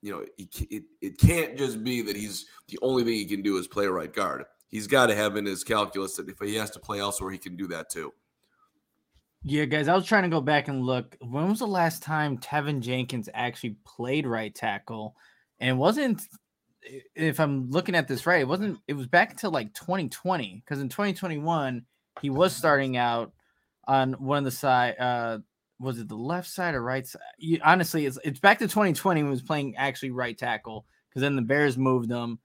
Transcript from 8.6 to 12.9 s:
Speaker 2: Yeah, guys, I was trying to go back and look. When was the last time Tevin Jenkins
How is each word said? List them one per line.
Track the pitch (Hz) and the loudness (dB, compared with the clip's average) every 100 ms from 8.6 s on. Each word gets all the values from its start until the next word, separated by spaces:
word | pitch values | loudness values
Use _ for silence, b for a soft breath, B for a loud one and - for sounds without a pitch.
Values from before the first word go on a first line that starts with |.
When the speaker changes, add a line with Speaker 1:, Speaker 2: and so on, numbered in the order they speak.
| _ _ _ _ _ _ _ _ | _ _ _ _ _ _ _ _
Speaker 2:
Yeah, | 139 147 151 | -4 -2 0
guys, | 151 147 | 0 4
I | |
was | 185 | 2
trying | - 214 | 4 2
to | 180 | 4
go | 165 | 0
back | 135 147 143 | 4 2 2
and | 139 | -2
look. | 127 127 120 - | 0 0 -2 -14
When | 123 131 175 | -8 -4 0
was | 220 | 0
the | 233 | -2
last | 190 165 165 | 0 0 0
time | - 156 151 131 | -6 -2 -2 -4
Tevin | - 147 143 143 | -4 -4 -2 -4
Jenkins | 117 | -2